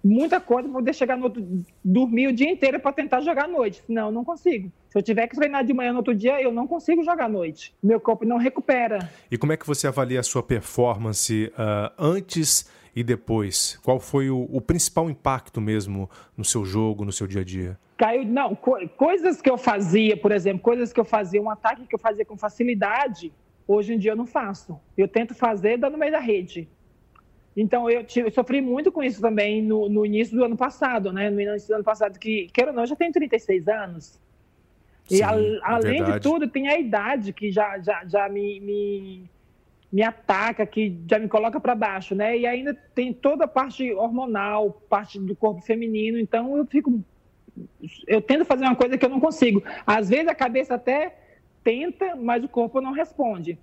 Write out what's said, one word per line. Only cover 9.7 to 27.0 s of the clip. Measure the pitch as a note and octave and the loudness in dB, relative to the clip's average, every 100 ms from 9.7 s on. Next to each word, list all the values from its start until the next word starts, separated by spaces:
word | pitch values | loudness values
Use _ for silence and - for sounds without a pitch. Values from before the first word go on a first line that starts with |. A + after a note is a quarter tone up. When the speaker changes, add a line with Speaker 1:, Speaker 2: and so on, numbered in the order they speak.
| C#3+ C#3+ | -2 0
Speaker 2:
avalia | C3 B2 B2+ | 0 0 0
a | |
sua | A#2+ C3 | 0 -2
performance, | - A#2+ - - A#2+ G#2 A2 G2+ - G#2+ A2 - | 0 -2 -2 2 2 2 -2 -2 -2 0 -2 -2
ah, | A2 G#2 G#2 - | -2 0 -2 -2
antes | D#3 F#3+ F#3 E3+ D3+ - - - _ | 0 0 -2 -2 0 0 -2 -20 _
e | - | -6
depois? | A#2 A#2+ - A2+ G2+ - - - | -2 -2 0 -2 0 -2 -4 -4
Qual | - B2+ | 0 0
foi | - C#3+ C3+ | 0 -2 0
o, | C3 B2 | -2 -2
o | C3 | -6
principal | - E3+ - - E3 | 0 0 2 0 -2
impacto | C#3 - C3 - - | -2 -2 -2 -6 -4
mesmo | G#2+ G#2+ G2 G2 F#2+ - - - | -2 -2 -2 -6 -8 -12 -20 -8
no | |
seu | G#2+ A#2+ | -2 -2
jogo, | G2 G2+ A2 G#2 | 0 0 0 0
no | G2+ | -6
seu | G2 G2 | -6 -4
dia | G2 | -4
a | |
dia? | F#2 F#2 F2+ F#2+ _ | -6 -6 -8 -10 _
Speaker 1:
Caiu, | - A3 A#3+ | 0 2 2
não, | A3 A#3+ B3+ | -2 -2 -2
co-, | G3+ - B3 F3 - | -2 -2 -2 -4 0
coisas | D4 F#4+ F4 D#4 | 2 4 0 2
que | - | 0
eu | B3 | 2
fazia, | B3+ G#3 F#3+ G3 A3 G#3 | 2 0 2 4 4 2
por | G3+ | 0
exemplo, | G#3 F3+ F#3+ | 0 0 0
coisas | A#3 A#3+ A#3+ | 0 0 0
que | - | 0
eu | |
fazia, | A3 A3 F#3+ G3+ | 0 0 0 -2
um | G#3+ | -2
ataque | G#3+ A3 A#3 B3 | -2 -2 -2 -6
que | |
eu | A3+ | -2
fazia | A3+ G#3+ | -2 -2
com | G#3+ G#3 | -6 -4
facilidade, | G#3 - B3 A3 G3+ A#3 C#4 G3 - _ _ _ - | -8 -2 -2 0 0 0 -2 -4 -14 _ _ _ 0
hoje | G3+ G#3 | 2 2
em | A3+ | 0
dia | G3+ | 0
eu | A3 | -2
não | A#3+ | -2
faço. | D4+ G#3+ G3 - D#3 _ - | -4 -4 -10 -12 -16 _ 0
Eu | G3 | 2
tento | A3 A#3 | 2 -2
fazer | A#3+ A#3+ G#3 G3+ A#3+ | 0 0 2 2 2
dando | C4+ | 0
no | D4+ | 0
meio | D4 | -2
da | D#4 | 0
rede. | A#3+ G#3 F3+ E3+ D#3+ _ _ _ | 0 -2 -2 -12 -14 _ _ _